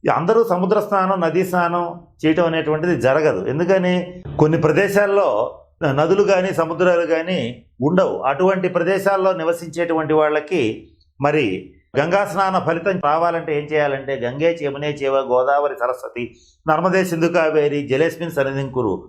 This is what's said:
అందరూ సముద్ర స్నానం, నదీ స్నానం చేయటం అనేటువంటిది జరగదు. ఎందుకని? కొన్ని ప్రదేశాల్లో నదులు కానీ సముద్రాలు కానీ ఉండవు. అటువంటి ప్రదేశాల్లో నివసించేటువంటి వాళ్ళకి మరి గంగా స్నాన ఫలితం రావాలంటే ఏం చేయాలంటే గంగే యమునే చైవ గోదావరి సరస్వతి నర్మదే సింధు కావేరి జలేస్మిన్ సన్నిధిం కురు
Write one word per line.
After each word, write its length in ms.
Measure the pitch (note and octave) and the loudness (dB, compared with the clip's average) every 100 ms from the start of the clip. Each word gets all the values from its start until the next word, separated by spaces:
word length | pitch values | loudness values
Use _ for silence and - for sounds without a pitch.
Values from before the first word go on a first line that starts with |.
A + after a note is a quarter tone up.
అందరూ 360 | - A#2 E3+ A3 | 0 0 2 2
సముద్ర 340 | A3+ F3+ F#3 G#3 | 2 0 0 0
స్నానం, 380 | G#3 G3+ F#3 F#3+ | 0 0 0 0
నదీ 220 | E3 D#3+ | 0 0
స్నానం 400 | F3 F3+ E3+ F3 E3+ F3 - _ | 0 0 0 -2 -4 -8 -20 _
చేయటం 280 | D#3 D#3 E3+ | 0 2 2
అనేటువంటిది 480 | D#3+ D3 D#3 E3+ E3+ | 0 -2 -2 0 0
జరగదు. 400 | A#2+ C#3+ D3+ G#2 F#2 | 2 2 2 0 -2
ఎందుకని? 460 | C3 F3 F#3+ F3+ F3+ F3+ - - - | -2 2 2 2 -2 -4 -12 -14 0
కొన్ని 200 | D#3 D#3+ | 2 4
ప్రదేశాల్లో 680 | D#3 D#3+ G3 G3+ G3+ G3 F3+ G#2+ B2 - - _ D#3 C3+ | 2 2 2 2 2 2 2 0 -2 -6 -20 _ -2 0
నదులు 240 | D#3+ F#3+ | 2 4
కానీ 260 | G3+ F#3+ F#3 | 4 4 2
సముద్రాలు 520 | E3 D#3+ D#3+ F3+ E3+ E3 | 0 -2 2 2 2 2
కానీ 320 | D#3+ E3 F3+ A#2 B2 _ _ | 0 0 -4 -4 -8 _ _
ఉండవు. 340 | C3+ F3+ E3+ - C3 | 0 2 2 0 -2
అటువంటి 380 | C#3 F#3 F#3+ F3+ | 0 2 2 0
ప్రదేశాల్లో 640 | F3 E3+ F#3+ G3 G3 F#3+ | -2 0 0 0 2 0
నివసించేటువంటి 840 | F#3 D#3+ E3+ E3 D3+ E3+ D#3+ D#3 | 0 -2 -4 -6 -6 -2 0 2
వాళ్ళకి 480 | D#3 D3+ D3+ D3+ F3+ A2+ A2 - _ _ _ | 2 4 2 -2 -2 0 -4 -12 _ _ _
మరి 240 | C#3 D3+ B2 F#2 F#2 - _ | 0 2 0 -4 -10 -20 _
గంగా 280 | B2 D#3 F#3+ | -2 0 0
స్నాన 320 | G3+ E3 G3 F#3 | 0 0 0 0
ఫలితం 400 | F3 E3 F3 F#3+ | 0 -2 -2 -2
రావాలంటే 480 | D3 D#3 E3+ E3+ D#3+ D3 | 0 0 0 -2 -4 -4
ఏం 60 | |
చేయాలంటే 500 | D3 D3+ D3 C3+ C3+ C3+ | -2 0 0 -2 -6 -4
గంగే 260 | A#2+ C3+ D#3+ E3+ | -4 -2 -2 0
యమునే 280 | C#3+ C#3 D3 D3 | -4 -4 -6 -4
చైవ 180 | C3+ C3+ B2+ | 0 0 2
గోదావరి 480 | B2 C3 C#3+ C#3+ C3 | 0 2 2 0 -2
సరస్వతి 460 | A#2+ B2 - - A#2+ - _ _ - | -4 -4 -8 -10 -10 -12 _ _ -2
నర్మదే 360 | D#3 F3+ F#3 | 0 2 2
సింధు 260 | F#3 E3 E3 F3 | 0 0 0 2
కావేరి 460 | D#3+ D#3 D3 C#3+ C#3+ | 2 2 0 -2 -2
జలేస్మిన్ 480 | C3 D#3+ - E3+ D#3 | 0 0 -2 -6 -2
సన్నిధిం 320 | C3+ C#3 C3+ | -2 -2 -4
కురు 240 | B2+ A2 F2+ | -2 -2 -2